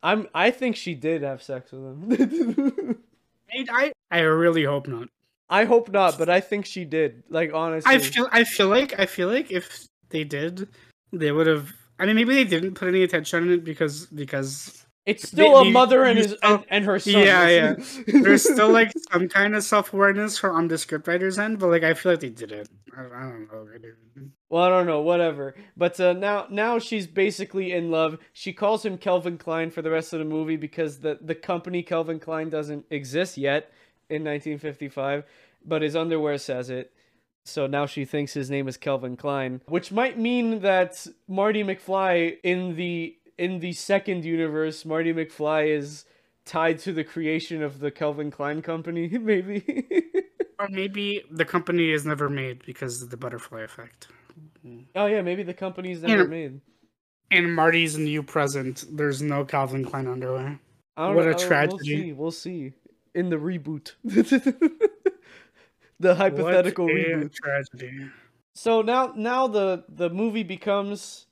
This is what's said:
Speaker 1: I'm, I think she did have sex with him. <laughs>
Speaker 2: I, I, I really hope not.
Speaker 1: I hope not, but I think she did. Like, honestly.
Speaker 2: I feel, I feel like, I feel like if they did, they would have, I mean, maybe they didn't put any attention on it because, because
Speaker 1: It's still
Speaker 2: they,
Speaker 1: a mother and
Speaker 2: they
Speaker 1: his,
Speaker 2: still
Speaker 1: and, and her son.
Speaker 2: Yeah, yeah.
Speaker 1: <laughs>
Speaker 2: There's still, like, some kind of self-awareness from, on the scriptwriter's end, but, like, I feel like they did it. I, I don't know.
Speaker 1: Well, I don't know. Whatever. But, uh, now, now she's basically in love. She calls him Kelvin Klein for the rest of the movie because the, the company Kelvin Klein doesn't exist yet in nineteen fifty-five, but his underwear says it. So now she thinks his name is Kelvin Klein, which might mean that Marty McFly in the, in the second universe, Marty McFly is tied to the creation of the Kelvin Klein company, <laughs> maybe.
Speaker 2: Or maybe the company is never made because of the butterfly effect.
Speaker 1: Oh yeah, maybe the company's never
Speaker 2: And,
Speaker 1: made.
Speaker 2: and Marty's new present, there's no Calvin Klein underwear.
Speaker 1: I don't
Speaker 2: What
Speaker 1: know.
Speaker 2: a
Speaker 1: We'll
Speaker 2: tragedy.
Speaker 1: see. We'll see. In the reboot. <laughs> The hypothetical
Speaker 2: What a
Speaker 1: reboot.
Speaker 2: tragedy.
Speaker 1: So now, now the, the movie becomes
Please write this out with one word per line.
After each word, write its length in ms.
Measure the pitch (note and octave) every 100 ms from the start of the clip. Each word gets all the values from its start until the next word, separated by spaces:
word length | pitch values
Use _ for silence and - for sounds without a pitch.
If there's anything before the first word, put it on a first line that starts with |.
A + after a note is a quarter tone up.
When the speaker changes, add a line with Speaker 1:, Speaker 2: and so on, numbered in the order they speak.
Speaker 1:
I'm, 260 | D#3+ G#3+ G3
I 160 | D#3 G3+
think 260 | A#3+ B3+ G#3+
she 180 | -
did 280 | D#3 D3 E3
have 200 | C#3 C3
sex 300 | - C3 -
with 100 | C3
him. 1160 | C3+ C3+ G3 B3+ B3 D#4+ B3 A3+ C#4 - D4 A3+ _ _ _
<laughs> 260 | _ _
Speaker 2:
I, 140 | A#3+ B3+
I, 220 | A#3+ C#4+ - _
I 100 | E3+
really 440 | D#3+ D#3+ E3+ E3
hope 240 | C#3+ C#3+ C#3
not. 200 | A#2+ A#2+ _ _ _ _
Speaker 1:
I 140 | F#3 A3
hope 240 | A#3 A#3
not, 260 | G3 F#3 D3
but 100 | E3
I 100 | F3+
think 240 | F#3+ G#3
she 200 | G3 - E3
did. 360 | D#3 D3+ A#2+ -
Like, 240 | E3 D#3+
honestly. 420 | D#3 E3 D#3+ D#3+
Speaker 2:
I 40 | C4+
feel, 300 | C4 A#3+ B3
I 120 | A3+
feel 240 | A3+ - G3
like, 300 | G#3+ C#4 -
I 60 | F#3+
feel 220 | - F3+
like 220 | A#3+ D#4
if 360 | F#3 - - - _ _
they 160 | D#3+
did, 440 | D3+ C#3+ D#3+ F3+ G3 _ _ _ _
they 200 | F3+ D3+
would 140 | D3 D#3+
have, 240 | D#3 D3 - _ _
I 80 | F#3+
mean, 100 | A3
maybe 180 | A#3
they 100 | C4+
didn't 300 | A#3+ E3+ F#3
put 140 | F#3 F#3
any 140 | F#3
attention 400 | F3+ F3 D#3 E3+
on 80 | E3+
it 140 | F3
because, 420 | E3 D3+ D#3+ D3 F3
because 800 | D3+ C#3+ C#3 C3+ C#3 - - _ _
Speaker 1:
It's 240 | - - -
still 340 | - D#4 C#4
Speaker 2:
they, 60 | B3+
Speaker 1:
a 20 |
mother 340 | A#3 B3+ B3+
and 120 | C4 A3+
Speaker 2:
they 40 |
Speaker 1:
his, 100 | G#3+
Speaker 2:
still 220 | G#3 G3+
Speaker 1:
and, 100 | G#3 -
and 140 | G3 G3+
her 120 | F#3+
son. 140 | - G3+
Speaker 2:
Yeah, 260 | G3+ F#3 E3+
yeah. 260 | F3 D#3 C#3+ - C4+ A#3
Speaker 1:
<laughs> 0 |
Speaker 2:
There's 360 | C#4+ B3+ C#4
still, 280 | - C4 G#3+
like, 200 | A3+ A3 D#4+ -
some 160 | F3+ F3+
kind 260 | G3 G3+
of 80 | G#3+
self-awareness 760 | G#3 G#3+ G3+ G3 G3 G3 G#3+ G3+
from, 180 | G3 E3
on 120 | E3+
the 80 | E3
scriptwriter's 640 | - D#3 D#3 F3 F#3+ F#3+
end, 200 | G#3+ A3
but, 100 | F#3
like, 140 | E3+
I 100 | D#3+
feel 200 | E3 F#3
like 80 | E3+
they 100 | C#3
did 220 | A2+ A2
it. 160 | G#2 G#2 _ - -
I, 60 |
I 180 | B2+ A#2+
don't 300 | C3 A#2 G#2+
know. 160 | A2 G#2+ A2+ A2+ A2+ A2+ C3+ C3+ _ _
Speaker 1:
Well, 140 | E3
I 60 | F3+
don't 160 | F#3 F3
know. 140 | D#3
Whatever. 540 | D3+ F3 E3+ C#3+ C#3 C3+ - -
But, 240 | F3 F3
uh, 140 | F3+
now, 320 | F3+ G3 G#3 F3+
now 300 | G3 A3 A#3
she's 280 | A3+ A3+ F3
basically 680 | E3 G3 - G3+ F#3+ F#3
in 180 | F3 E3+
love. 280 | D#3+ D#3+ D#3+ _
She 200 | - -
calls 320 | - G3+ G#3+
him 120 | A3 F3+
Kelvin 380 | G3+ F3+ E3+ E3+
Klein 340 | - D#3+ D#3+
for 120 | E3
the 80 | D#3+
rest 220 | D#3+ D#3+
of 60 | E3
the 40 |
movie 320 | D#3 D#3 D#3 D#3+
because 440 | D3+ - D#3 C#3
the, 180 | D#3 D3
the 140 | D#3
company 480 | D#3+ - F3 F3 F3+
Kelvin 360 | E3+ E3+ D#3+ D#3+
Klein 280 | D#3 D#3+ D#3+
doesn't 360 | D#3 D3 D3 -
exist 460 | D3+ C3+ C#3 F3+ -
yet 340 | C#3 C#3+ D#3 _ _ _ _
in 120 | D#3
nineteen 360 | D#3 D3 D3 D3
fifty-five, 680 | D3+ C#3 C#3+ C3+ C3+ C#3+ D3 _ _ _
but 160 | - D#3+
his 140 | D3+ D#3+
underwear 400 | E3 D#3+ D3+ C#3+
says 300 | - B2+ B2
it. 220 | B2+ B2+ _ _ _ _ _ -
So 200 | - C#3
now 200 | C#3+ C#3+
she 180 | -
thinks 280 | C3+ D3 C#3+
his 140 | D3 C3
name 180 | C#3 C3+
is 80 | B2+
Kelvin 400 | - C3+ C3 B2
Klein, 440 | D3 C#3 C3 B2+ -
which 240 | E3 E3+
might 280 | G3 B3+ A#3
mean 420 | A3+ B3 A#3 A3+
that 440 | G3 F#3 F3+ F3+ - - _
Marty 380 | F#3+ G3+ G#3+
McFly 720 | G3+ F#3+ - F#3+ F#3+ F3 E3+ -
in 320 | F3+ F3+ F3+ E3
the, 400 | F3+ E3+ E3 - _ -
in 200 | F3+ F#3
the 120 | F3+
second 520 | E3+ - G3 G3 F3+
universe, 600 | D#3+ E3 E3 D3+ D#3 D#3
Marty 280 | D#3+ D#3 E3
McFly 540 | E3 D#3+ - D3+ D#3 D3+
is 300 | D3+ C#3+ D3 - _ _ _
tied 340 | - F3 E3 D#3+
to 120 | -
the 100 | D#3+
creation 600 | D3+ - D#3 D#3+ - E3
of 180 | D3+ C#3
the 100 | C#3+
Kelvin 400 | C#3 D3+ D3 D3+
Klein 320 | C#3+ C#3+ D3+
company, 460 | D#3+ E3 D#3+ E3+ E3+
<laughs> 100 | A3
maybe. 840 | A3 G#3 F#3 G3+ - C#4+ B3+ F#4+ E4 F4+ F#4+ _ - _
Speaker 2:
Or 80 | G3+
maybe 560 | F#3+ G3 G3 G3+ G3+ -
the 140 | D#3+ E3
company 440 | F3+ E3+ F3 E3
is 160 | D#3 D3+
never 220 | D3+ C#3+
made 360 | C#3+ C3 B2
because 380 | - B2 C3+ A#2+
of 80 | B2
the 60 | B2
butterfly 460 | B2 A#2 - A#2
effect. 460 | A2 - A#2 _ - - _ - D#3 _ B2+ A#2+ C3 F#3
Speaker 1:
Oh 100 | G#3
yeah, 160 | G#3+
maybe 200 | F3+ F3+
the 100 | F3+
company's 480 | F3+ F#3+ F3+ F#3 F3
never 200 | E3 G#3+
Speaker 2:
And, 80 | F3+
Speaker 1:
made. 300 | E3 D3+ C3+ _ _ _ _ _ _ _
Speaker 2:
and 240 | F#3+ E3+
Marty's 420 | E3 D#3+ E3 E3 D3+
new 260 | D3+ D3+
present, 600 | C#3+ D#3+ C#3+ C#3 C3 B2+ -
there's 320 | D3+ D3 C3+
no 220 | D3 C#3+ C#3
Calvin 380 | D3 C3+ C3+
Klein 220 | B2+ C#3 C3
underwear. 500 | B2+ B2+ C3 C3+ C#3+ _ _ _ -
Speaker 1:
I 100 | E3
don't 100 | G3
Speaker 2:
What 80 |
Speaker 1:
know. 60 | E3
Speaker 2:
a 40 | D#3+
Speaker 1:
We'll 100 | -
Speaker 2:
tragedy. 380 | D3+ D3+ F#3+ D3 D3
Speaker 1:
see. 100 | F3
We'll 180 | C#3 D#3+
see. 420 | D#3+ - F3+ C#3 C3+ _ _ _
In 140 | - F3+
the 60 | E3
reboot. 560 | D#3 F3+ C#3+ D3+ - -
<laughs> 920 | A3+ G3+ A#3 C4+ C4+ - D#4+ - G#4+ - - F#4+ _ - _ _ _ _ _ _
The 160 | F3+ F3
hypothetical 720 | G3 - E3 F3+ F3+ F#3 E3+
Speaker 2:
What 80 |
a 40 | D#3
Speaker 1:
reboot. 340 | D#3+ D#3+ D3
Speaker 2:
tragedy. 580 | - D3 C#3 C3+ B2 B2+ C3+ C3+ - _ _ _
Speaker 1:
So 280 | - A3+ A3+
now, 300 | A3 B3 C4 -
now 300 | A3 B3 C4
the, 380 | G#3+ G3 F3+ -
the 220 | D3 F3
movie 320 | F3 A3+ G#3+
becomes 840 | F#3+ F#3 G3+ G3+ G3+ G3+ - - _